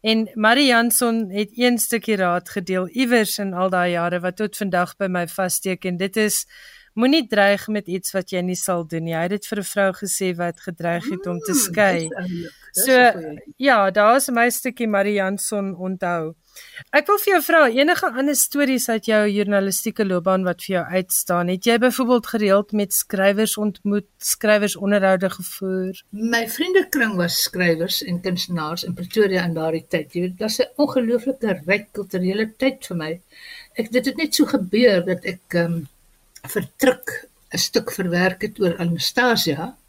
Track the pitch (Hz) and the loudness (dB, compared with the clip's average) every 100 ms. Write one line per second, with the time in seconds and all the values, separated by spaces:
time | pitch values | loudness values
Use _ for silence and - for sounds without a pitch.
0 | 220 220 220 220 214 247 285 233 240 - | 0 0 -2 0 2 4 4 4 2 2
1 | 240 226 208 196 208 - 247 240 - 233 | 0 0 -2 -4 -6 0 2 2 0 -2
2 | - 208 180 175 175 202 175 185 185 240 | -2 0 2 0 -4 -8 -4 -4 -2 -2
3 | 254 240 208 - 196 180 185 180 180 170 | 2 2 2 -2 -4 -2 0 2 0 0
4 | 175 175 175 180 214 - 202 175 175 - | -2 -2 -4 -4 -6 -4 -2 0 -2 -2
5 | 196 180 170 - 185 - 190 180 185 175 | -2 -2 -4 -4 -2 -2 -4 -4 -4 -4
6 | 190 208 214 202 - - - - _ - | -4 0 0 -2 -6 -16 -20 -20 _ 0
7 | 247 320 233 202 202 202 - 214 202 180 | 4 4 2 4 4 4 -2 -6 -4 -6
8 | - 196 180 185 180 180 - 180 160 165 | -4 -6 -4 -4 -2 -4 -2 -4 -4 -6
9 | 165 165 175 202 - 208 185 208 196 185 | -4 -4 -2 -4 -6 -6 -4 0 0 0
10 | 196 - 190 175 175 - - 170 170 170 | -6 -2 -2 -2 -4 -6 -12 -6 -4 -2
11 | 254 185 190 175 214 160 - 175 202 175 | -4 -6 -6 -6 -2 0 0 2 2 2
12 | 160 165 185 170 170 _ - - 269 254 | -4 -8 -8 -8 -10 _ -10 -4 4 6
13 | 247 185 156 151 - - 269 233 196 196 | 6 4 -6 -12 -16 -2 2 4 4 4
14 | 208 254 269 240 240 233 254 247 226 202 | 6 4 2 2 2 0 -6 -4 -2 0
15 | 202 208 190 202 - 208 196 175 185 190 | 0 0 -2 -4 -4 -4 -6 -6 -8 -6
16 | 180 175 160 165 _ - - - - 294 | -4 -4 -6 -10 _ -20 -20 -20 0 0
17 | 302 403 403 370 285 330 269 233 294 349 | 2 2 4 2 4 6 6 6 4 4
18 | 349 240 277 285 - 277 285 262 - 226 | 0 0 0 2 0 0 2 2 0 -2
19 | - 214 208 202 202 202 196 190 - 208 | 2 2 2 0 2 2 0 -2 -4 -2
20 | 202 180 175 190 185 175 - 185 165 185 | 0 0 2 0 0 -4 -4 -4 0 -2
21 | 185 - - 175 175 185 233 233 247 240 | -2 -4 0 0 0 0 2 4 2 2
22 | 240 247 - 226 208 196 208 208 196 - | 2 2 0 -2 4 4 2 -2 0 -2
23 | - 196 196 202 220 - 208 185 202 208 | -4 2 2 2 0 0 -4 -2 -2 -2
24 | 202 _ - - 214 214 202 - 196 202 | -2 _ -6 -2 2 2 2 -2 0 2
25 | 190 190 185 - 175 - 190 185 185 190 | 4 2 0 -4 -12 -8 -6 -4 -4 -8
26 | _ 202 226 233 226 - 359 370 - 294 | _ -6 -4 -4 -6 -4 0 2 2 0
27 | 226 190 170 - - 185 175 160 170 - | 0 0 -2 -2 -4 0 0 0 -2 -4
28 | - 175 190 175 - 170 151 175 175 175 | -4 -6 -4 -4 -4 -6 -6 -8 -8 -8
29 | 180 220 202 185 175 165 160 165 - 170 | -4 2 2 2 -2 -2 -2 -2 -4 -6
30 | 147 175 180 180 214 220 254 - 294 262 | -4 -6 -6 -4 -4 -2 -2 0 0 2
31 | 226 240 247 262 220 185 151 208 214 - | 2 0 -2 -4 -2 -2 0 -2 -2 -10
32 | 190 185 180 202 220 - 262 269 - 175 | -6 -2 -2 0 -4 0 -2 -2 -8 -6
33 | 156 170 _ - - - - - 220 247 | -6 -8 _ -20 -20 -20 -14 -8 -2 0
34 | 247 254 311 - 302 240 185 214 247 190 | 0 -4 -4 0 2 0 0 4 6 4
35 | 175 180 - 180 _ 175 170 165 139 _ | 0 -4 -4 -10 _ -2 0 -2 -6 _
36 | _ _ _ - - 208 135 _ 269 - | _ _ _ -20 -8 -6 -6 _ 2 2
37 | - - - _ _ 175 - 233 226 - | -6 -12 -12 _ _ -4 -2 -2 -2 -4
38 | 180 175 185 185 214 - 185 170 170 165 | -2 2 0 0 -8 -2 -2 0 -2 -2
39 | - - 247 226 - 147 190 - | -2 0 2 2 0 -2 -6 -12